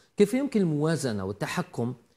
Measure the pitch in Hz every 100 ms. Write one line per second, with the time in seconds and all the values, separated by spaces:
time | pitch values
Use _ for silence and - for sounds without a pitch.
0 | _ - 202 254 285 214 175 147 156 160
1 | 131 104 95 101 147 180 - - 120 131
2 | _